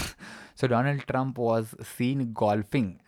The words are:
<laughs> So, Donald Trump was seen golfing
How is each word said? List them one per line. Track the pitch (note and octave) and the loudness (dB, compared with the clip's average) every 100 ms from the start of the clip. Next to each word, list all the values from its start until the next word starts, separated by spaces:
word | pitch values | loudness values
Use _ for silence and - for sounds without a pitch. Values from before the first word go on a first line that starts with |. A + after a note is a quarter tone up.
| - - | -8 -10
<laughs> | - - - - | -18 -18 -18 -4
So, | C3 | 2
Donald | A#2 C#3 C#3+ - | 4 2 0 -2
Trump | C3 C3 B2 | -2 -2 0
was | A#2 A2+ A2 - | 2 2 0 -10
seen | - - B2 C#3 A#2+ | -14 -2 0 2 -2
golfing | G#2+ G#2+ G#2+ G2+ D3 G2+ F2 | 2 2 2 2 0 0 -4